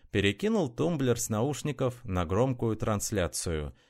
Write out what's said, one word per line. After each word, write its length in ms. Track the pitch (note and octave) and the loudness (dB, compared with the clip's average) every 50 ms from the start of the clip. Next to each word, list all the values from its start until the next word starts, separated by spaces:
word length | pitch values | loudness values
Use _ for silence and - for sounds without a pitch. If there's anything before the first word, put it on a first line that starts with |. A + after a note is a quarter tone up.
| - - | -10 -4
перекинул 560 | - G#2 F#2 G2+ G2+ - - G#3+ A3+ G#3+ E3+ B2+ | 0 2 2 2 2 2 0 0 2 2 0 0
тумблер 500 | A#2+ - D3 E3 F3 C#3+ C#3 B2 A#2 A2+ | 0 0 0 0 0 2 2 2 2 0
с 120 | - - | 0 -2
наушников 760 | A2+ G#2 A#2+ D3 C#3+ - - D3+ C#3 - C3+ B2 B2 - - | 0 0 0 0 -2 -2 -4 -4 -2 -2 -2 -2 -2 -4 -6
на 220 | - F#2 F2+ F2 | -4 -2 0 0
громкую 500 | D#2 F#2 G2+ B2+ C3+ B2+ B2 A#2+ A2+ G#2+ | 2 2 2 2 2 2 0 -2 -2 -2
трансляцию – 960 | - A2 A2+ G#2+ G2+ - - A2 G2 F2 E2 - - - F#2+ E2 D2+ D2 C#2 - - _ _ | 0 0 0 0 0 -2 -2 0 0 0 0 -2 -4 -4 -2 -2 -2 -4 -6 -10 -14 _ _